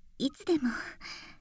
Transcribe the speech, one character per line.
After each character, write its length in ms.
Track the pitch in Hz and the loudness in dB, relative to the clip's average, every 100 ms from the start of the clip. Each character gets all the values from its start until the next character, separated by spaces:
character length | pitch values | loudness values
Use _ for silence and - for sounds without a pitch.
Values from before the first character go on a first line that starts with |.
| - - | -20 -2
い 140 | 277 | -2
つ 140 | - - | -2 2
で 140 | 320 | 4
も 100 | 247 220 - - - - - - | 4 0 -6 -10 -12 -12 -14 -20